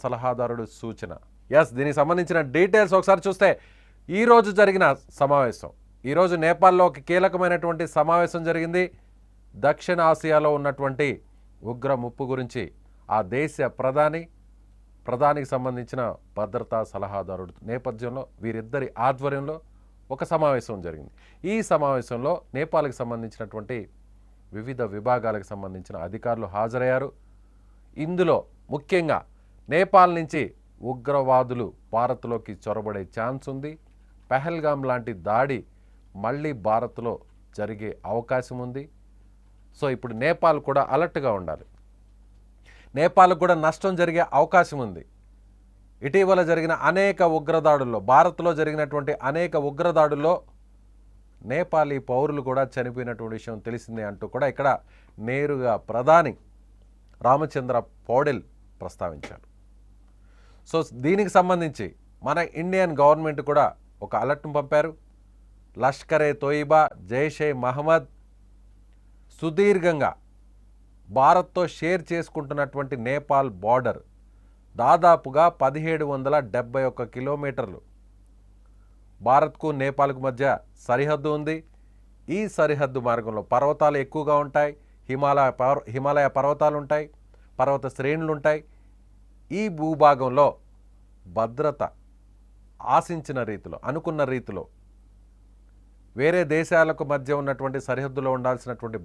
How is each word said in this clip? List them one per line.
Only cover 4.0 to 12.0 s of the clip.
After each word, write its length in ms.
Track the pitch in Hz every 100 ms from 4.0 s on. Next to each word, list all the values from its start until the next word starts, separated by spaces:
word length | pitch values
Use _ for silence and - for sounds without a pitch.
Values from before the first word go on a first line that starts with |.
| -
ఈరోజు 400 | 190 240 233 208 190
జరిగిన 280 | 202 190 160 135 - -
సమావేశం, 520 | 139 143 123 - - - - _ 127
ఈరోజు 300 | 151 185 170
నేపాల్లో 400 | 160 170 185 180 180
ఒక 100 | 139 131
కీలకమైనటువంటి 760 | 180 185 180 180 175 170 160 160 156
సమావేశం 460 | 151 170 165 170 165
జరిగింది. 340 | 165 165 175 180 - - _ _ _ - 98
దక్షిణ 440 | 139 151 - 175 160
ఆసియాలో 380 | 156 160 151 151 147
ఉన్నటువంటి 500 | 143 135 139 131 143 - - - - - 107
ఉగ్ర 200 | 123 135 131